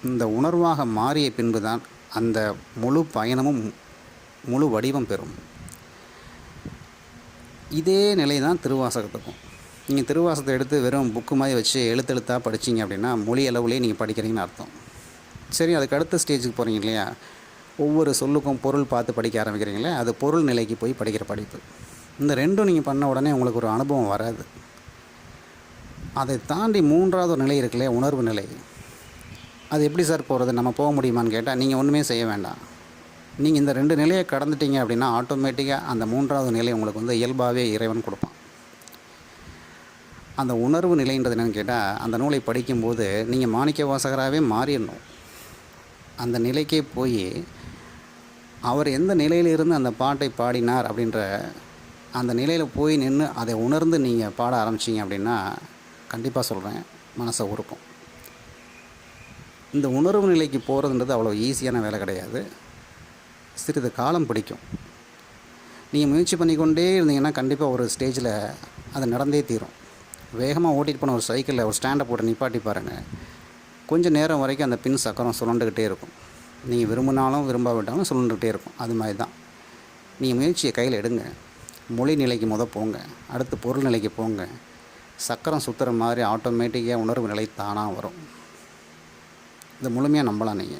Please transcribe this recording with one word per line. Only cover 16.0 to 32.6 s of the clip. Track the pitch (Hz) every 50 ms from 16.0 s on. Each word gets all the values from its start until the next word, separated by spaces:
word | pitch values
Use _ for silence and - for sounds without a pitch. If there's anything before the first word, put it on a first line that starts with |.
| 160 160 - 170 -
ஸ்டேஜுக்கு | - 147 135 120 127 113 -
போறீங்க | 120 113 110 107 98
இல்லையா, | 107 113 110 98 - - - - - - - - - - - - - - - 147
ஒவ்வொரு | 147 151 156 160 143 135 -
சொல்லுக்கும் | 135 135 143 151 143 143 139 127 -
பொருள் | 135 135 143 143 123 -
பார்த்து | 120 120 - 120 110
படிக்க | 110 117 107 113 107
ஆரம்பிக்கிறீங்களே, | 107 104 104 107 104 101 101 117 160 175 139
அது | 120 117 113 - -
பொருள் | 143 156 170 160 139
நிலைக்கு | 123 120 113 104 113 107
போய் | - 117 131 -
படிக்கிற | 110 107 107 107 - -
படிப்பு. | 104 107 104 - - - - - - - - - - - - - - - 139
இந்த | 147 147
ரெண்டும் | 127 135 160 196 196 214 196
நீங்க | 180 160 147 147
பண்ண | 139 139 143 139 135
உடனே | 127 135 151 147
உங்களுக்கு | 131 123 123 113 120 113
ஒரு | 110 107
அனுபவம் | 117 135 139 143 139 120 101 98
வராது. | 104 104 117 117 110 - - - - - - - - - - - - - - - - - - - - - - - - - - - - - - - - - - - 131 135
அதை | 127 139 123 -
தாண்டி | - 147 170 208 226 214 202 170 147
மூன்றாவது | 147 165 185 190 185 185 180 175 170
ஒரு | 147 135
நிலை | 135 143 143
இருக்கு | 123 120 110 120
இல்லையா, | 123 135 120 120
உணர்வு | 127 139 143 131 123 113
நிலை. | 113 104 98 95 - - - - - - - - - - - - - - - - - - - - - - - - 156
அது | 151 151 147
எப்படி | 147 170 180
சார் | 147 165 151 139 -
போறது, | 139 127 127 123 123 120
நம்ம | 120 123 117 -
போக | 143 147 147
முடியுமான்னு | 139 131 131 117 117 117 113 107
கேட்டா, | 113 113 127 131
நீங்க | 127 131 135 135 131
ஒண்ணுமே | 135 143 143 147 147
செய்ய | 143 123 117 117
வேண்டாம். | 113 107 101 95 - - -